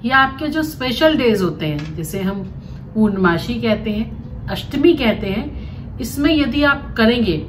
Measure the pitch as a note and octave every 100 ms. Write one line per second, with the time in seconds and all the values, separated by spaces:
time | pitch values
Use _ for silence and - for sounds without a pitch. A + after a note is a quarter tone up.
0 | A#3 C4+ C4+ - D4+ D#4 D4+ - B3+ A3+
1 | D#4 D#4 A#3+ G3+ F3+ D#3 D#3 D3 D#3 E3+
2 | D#3 G3 F#3+ G3+ F#3 - - - - A3
3 | G#3+ F#3+ F3+ E3 - A#3+ A#3 G#3 A3 G#3
4 | A3+ - - - - - - C#4 E4 E4
5 | A#3 G3 G3 F#3+ D4 - - - - -
6 | A3+ C#4 D4 D#4 C4+ C#4+ C#4+ C#4 - -
7 | A3+ B3 G3+ D#3